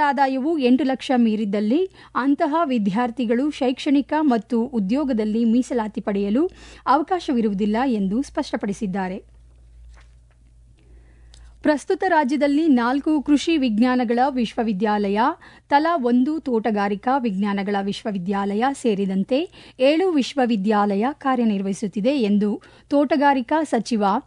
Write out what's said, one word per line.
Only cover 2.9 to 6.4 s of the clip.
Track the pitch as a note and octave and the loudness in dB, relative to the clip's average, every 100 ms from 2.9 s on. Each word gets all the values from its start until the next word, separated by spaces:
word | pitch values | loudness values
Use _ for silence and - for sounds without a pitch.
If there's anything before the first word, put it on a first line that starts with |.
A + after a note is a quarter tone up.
| F#3 B3 A#3 A#3 A#3 D4 | 0 -2 -2 -2 0 -2
ಶೈಕ್ಷಣಿಕ | C#4+ B3+ C4 - C#4 C#4 D4+ | -2 -2 -2 0 0 0 0
ಮತ್ತು | D#4 A#3 - A#3 | 2 2 0 -2
ಉದ್ಯೋಗದಲ್ಲಿ | A#3 A#3+ F#3 B3+ C#4+ A#3 G#3+ G#3+ | -2 -2 -2 0 0 -2 0 0
ಮೀಸಲಾತಿ | A#3 A#3 B3+ B3+ G#3+ G#3+ | 2 2 0 -2 -4 -6
ಪಡೆಯಲು | G#3 G3+ G3+ A3 | -4 -2 0 0